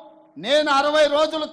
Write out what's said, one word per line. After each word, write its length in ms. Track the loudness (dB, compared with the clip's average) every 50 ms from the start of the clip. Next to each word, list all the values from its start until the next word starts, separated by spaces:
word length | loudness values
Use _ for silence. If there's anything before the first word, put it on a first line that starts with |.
| -20 -20 -20 -20 -20 _ -18 -10 -4
నేను 240 | 0 0 0 2 2 0 0
అరవై 260 | 0 2 2 2 2 2 2
రోజులు 320 | 0 0 0 -2 -6 -8 -6